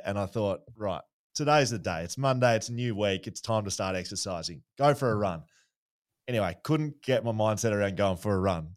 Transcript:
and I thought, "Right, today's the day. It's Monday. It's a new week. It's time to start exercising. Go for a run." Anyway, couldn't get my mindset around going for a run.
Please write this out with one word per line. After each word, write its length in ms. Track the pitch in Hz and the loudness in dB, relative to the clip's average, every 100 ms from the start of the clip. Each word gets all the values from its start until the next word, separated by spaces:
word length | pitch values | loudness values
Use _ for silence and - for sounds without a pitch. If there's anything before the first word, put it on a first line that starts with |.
| - | -4
and 120 | 101 | -4
I 60 | |
thought, 380 | 92 95 101 92 - | -2 -2 -2 -2 -8
"Right, 280 | 113 104 82 - _ _ | -8 -4 -4 -8 _ _
today's 340 | 151 147 151 120 | -4 4 4 4
the 100 | 110 | 0
day. 240 | 92 82 | -4 -4
It's 140 | 85 - | -6 -2
Monday. 400 | 135 127 123 113 | 0 4 4 4
It's 140 | - | 0
a 20 | |
new 240 | 120 123 101 | -4 -4 0
week. 300 | 104 95 110 | 0 0 -4
It's 160 | - | -10
time 220 | - 110 101 | -2 -2 -2
to 40 | |
start 240 | - 95 | -4 -2
exercising. 680 | 92 87 98 98 87 80 78 - - | -2 -4 -8 -6 -6 -6 -12 -16 2
Go 160 | 147 | 2
for 160 | 139 127 | 4 2
a 60 | 104 | 2
run." 280 | 98 80 - _ _ _ _ _ _ _ - | 0 -2 -10 _ _ _ _ _ _ _ -4
Anyway, 300 | 117 92 - | 0 0 -2
couldn't 380 | - 156 151 - | -2 0 0 -4
get 200 | - 120 | 0 2
my 100 | 117 | 2
mindset 400 | 110 107 104 117 | 0 0 2 0
around 240 | 104 101 92 | 0 0 2
going 200 | 98 87 | 0 0
for 180 | 107 | 0
a 60 | 95 | 2
run. 300 | 95 85 80 | 2 0 -4